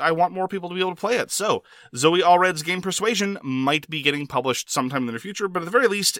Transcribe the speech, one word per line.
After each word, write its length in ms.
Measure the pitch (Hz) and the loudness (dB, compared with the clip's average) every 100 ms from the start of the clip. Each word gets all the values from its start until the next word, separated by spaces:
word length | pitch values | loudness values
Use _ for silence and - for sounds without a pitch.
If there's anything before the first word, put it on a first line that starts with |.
| 160 | 0
I 40 | |
want 200 | 165 175 | 2 0
more 140 | 185 185 | 0 -4
people 200 | 190 175 | -6 -6
to 40 | |
be 80 | 180 | -2
able 140 | 185 175 | -2 -2
to 40 | |
play 180 | 202 240 | -2 -2
it. 120 | - | -2
So, 340 | - 202 113 - - - 120 | -2 0 -2 -4 -20 -12 2
Zoe 260 | 151 175 | 4 6
Allred's 420 | 175 180 185 160 | 6 6 4 0
game 180 | 156 185 | -4 -4
Persuasion 560 | 185 175 220 202 196 196 | -4 -2 0 0 0 -4
might 440 | 135 131 135 151 151 | -4 0 2 2 0
be 140 | 156 | -2
getting 240 | 143 143 143 | 0 0 -2
published 460 | 135 131 120 - | -2 -2 -2 -4
sometime 320 | 143 127 135 | -2 -2 -2
in 20 | 120 | -4
the 60 | |
near 80 | 113 | -6
future, 280 | 196 202 196 | -10 -6 -4
but 140 | 175 | -4
at 40 | 165 | -2
the 60 | |
very 160 | 247 233 | 2 2
least, 300 | 202 190 | 2 -2